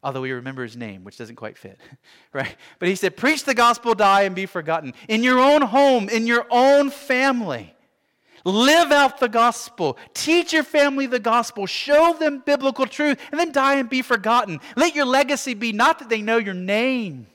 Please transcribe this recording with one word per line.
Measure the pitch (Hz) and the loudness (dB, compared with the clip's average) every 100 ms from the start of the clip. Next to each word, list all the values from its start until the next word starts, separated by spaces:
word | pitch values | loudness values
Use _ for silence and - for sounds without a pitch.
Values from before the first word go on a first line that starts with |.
Although | 135 131 | -8 -8
we | 131 | -8
remember | 127 127 131 | -10 -10 -12
his | 120 117 | -14 -12
name, | 113 95 | -16 -16
which | 92 - | -20 -18
doesn't | 113 117 | -18 -14
quite | 110 - | -16 -16
fit, | 95 98 - - _ | -20 -20 -20 -20 _
<laughs> | _ _ | _ _
right? | 139 135 - - _ | -8 -8 -10 -20 _
But | 180 | -4
he | 190 | -2
said, | 190 - | -4 -2
"Preach | 254 311 | -2 -2
the | - 240 | -2 2
gospel, | 240 233 240 214 | 2 2 -2 2
die, | 202 196 | 4 4
and | 196 185 | 2 -2
be | 190 | -8
forgotten." | 180 156 160 143 - - | -8 -4 -6 -6 -16 -6
In | 220 | 0
your | 247 254 | 2 4
own | 262 302 | 4 4
home, | 254 240 285 254 196 | 2 4 4 4 0
in | 226 226 | -4 0
your | 240 - | 0 0
own | 240 262 285 285 | 2 6 4 2
family, | - - 254 269 247 202 123 92 _ _ _ _ _ _ _ | -6 -4 0 0 -2 -6 -8 -12 _ _ _ _ _ _ _
live | 175 202 254 320 330 | -2 2 4 4 4
out | 285 277 277 | 4 2 0
the | 247 | -2
gospel. | 226 240 233 - - 156 127 - | 2 2 0 -12 -4 -4 -4 -12
Teach | - - 339 339 | -8 0 0 2
your | 320 | -2
family | 294 302 285 277 269 | 0 2 2 0 -4
the | 247 | -2
gospel. | 220 233 226 - 190 | 0 0 -2 -8 -8
Show | - - 294 330 320 | -8 2 4 4 2
them | 311 285 254 | -2 -2 -2
biblical | 285 269 254 262 | 0 0 -2 -4
truth, | - 302 277 - | -2 -2 -2 -6
and | 294 | -4
then | 339 | -2
die | 285 269 277 | 0 0 0
and | 240 | -2
be | 262 | -6
forgotten. | 247 233 208 240 208 156 - - | -2 -2 2 0 0 -8 -10 0
Let | 339 | 0
your | 294 269 | 0 0
legacy | 262 277 285 - 220 | 2 2 -2 -6 -6
be | 233 | -6
not | 214 269 311 | 0 0 0
that | 254 | -4
they | 220 | -4
know | 208 226 | 0 -2
your | 202 | -2
name | 185 185 208 247 254 208 135 107 | -8 -2 -2 0 -2 -6 -12 -18